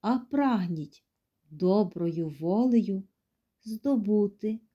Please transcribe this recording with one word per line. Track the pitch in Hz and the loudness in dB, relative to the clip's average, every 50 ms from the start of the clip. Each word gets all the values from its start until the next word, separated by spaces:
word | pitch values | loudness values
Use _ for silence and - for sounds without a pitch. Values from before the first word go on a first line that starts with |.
а | - 208 247 247 | 0 0 -2 -2
прагніть | 240 _ - 277 285 269 240 214 180 175 175 160 147 - _ - _ _ _ _ _ _ _ _ _ _ | -2 _ -2 0 2 2 2 0 0 -2 -4 -6 -8 -12 _ -20 _ _ _ _ _ _ _ _ _ _
доброю | 151 151 185 180 190 208 214 175 - 175 170 170 160 165 165 160 | -8 -2 0 2 4 2 2 0 -2 -4 -4 -2 -2 -2 -4 -6
волею | 151 135 156 170 185 214 247 262 233 233 196 190 196 190 190 _ _ _ _ _ _ _ _ _ _ _ _ | -6 -6 -2 -2 0 2 2 4 4 4 2 2 -2 -6 -6 _ _ _ _ _ _ _ _ _ _ _ _
здобути | 220 220 220 _ 277 277 233 202 202 214 208 208 202 202 _ - 214 220 226 _ _ | -12 -12 -6 _ 0 0 0 2 2 2 2 2 0 -2 _ -6 -6 -6 -6 _ _